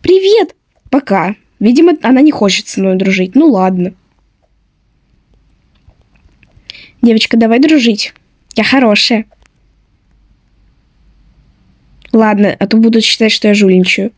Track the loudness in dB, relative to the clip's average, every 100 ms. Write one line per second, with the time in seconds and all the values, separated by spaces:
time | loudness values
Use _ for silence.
0 | 2 0 2 0 0 _ _ _ -4 -4
1 | -2 -4 -4 -8 _ _ 0 2 2 2
2 | 0 2 2 0 -2 -2 -6 -4 -2 -2
3 | -2 -2 -2 2 2 2 0 -2 -6 -8
4 | _ _ _ _ _ _ _ _ _ _
5 | _ _ _ _ _ _ _ _ _ _
6 | _ _ _ _ _ _ -20 -20 -20 _
7 | 0 0 0 0 2 2 2 2 0 -2
8 | -8 _ _ _ _ -6 -2 0 2 0
9 | 0 -4 -6 _ _ _ _ _ _ _
10 | _ _ _ _ _ _ _ _ _ _
11 | _ _ _ _ _ _ _ _ _ _
12 | -4 0 0 0 -2 -2 -2 0 2 0
13 | -2 -2 -2 0 0 2 2 2 0 -2
14 | -6